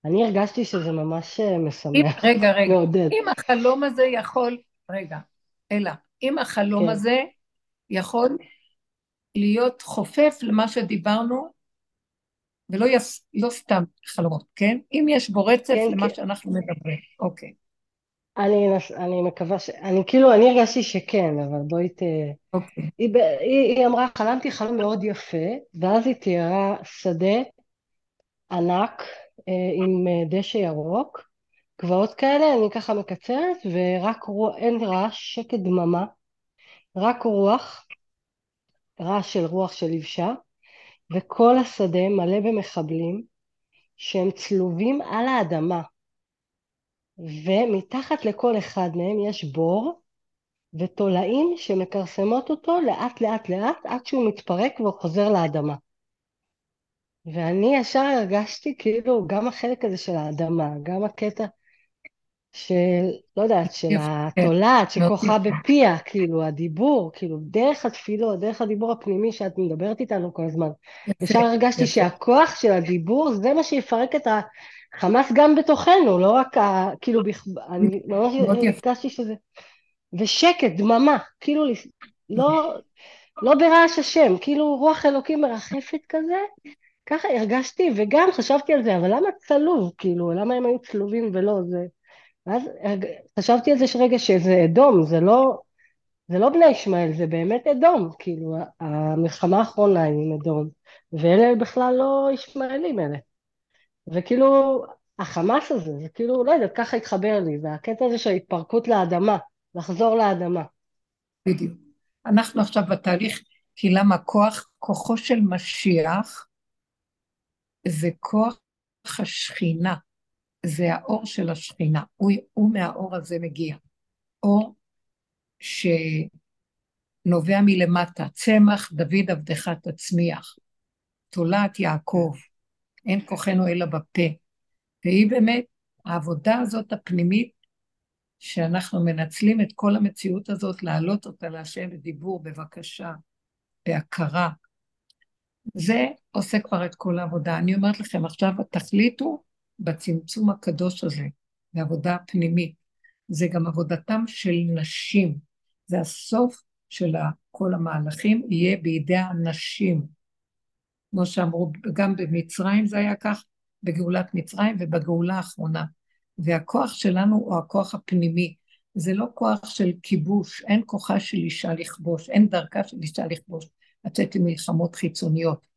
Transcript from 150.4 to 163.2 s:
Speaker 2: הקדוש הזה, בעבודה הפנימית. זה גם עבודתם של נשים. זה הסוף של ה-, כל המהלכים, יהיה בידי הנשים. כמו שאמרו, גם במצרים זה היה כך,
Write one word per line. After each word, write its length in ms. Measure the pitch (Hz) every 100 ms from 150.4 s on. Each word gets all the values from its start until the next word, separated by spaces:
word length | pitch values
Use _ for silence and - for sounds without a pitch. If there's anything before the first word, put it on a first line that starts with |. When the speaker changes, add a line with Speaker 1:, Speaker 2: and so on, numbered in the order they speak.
| 208
Speaker 2:
הקדוש 540 | 202 - 156 180 180
הזה, 220 | 165 147 143 - _ _ _
בעבודה 400 | 165 156 165 175
הפנימית. 600 | 180 - 185 165 170 165 - _ _ _ _ -
זה 180 | 160 175
גם 180 | 170 170
עבודתם 580 | 160 160 170 - 220 226
של 280 | - 190 175 170
נשים. 640 | 165 156 - - 202 175 143 _ _ _ _ -
זה 140 | 180
הסוף 640 | 160 - - 220 247 - _ _ _
של 280 | - 175 160
ה-, 140 | 156 156 _
כל 240 | - 185
המהלכים, 720 | 180 165 156 151 151 208 226 240
יהיה 260 | 170 175 196
בידי 400 | 160 160 143 185
הנשים. 920 | 185 170 165 160 - - 196 160 139 _ _ _ _ _ _ _ _ _ _
כמו 160 | 190 180
שאמרו, 460 | - 175 170 175 151 214
גם 240 | 160 196 190
במצרים 680 | 170 170 165 - 185 208 208
זה 120 | 208
היה 180 | 208
כך, 280 | 202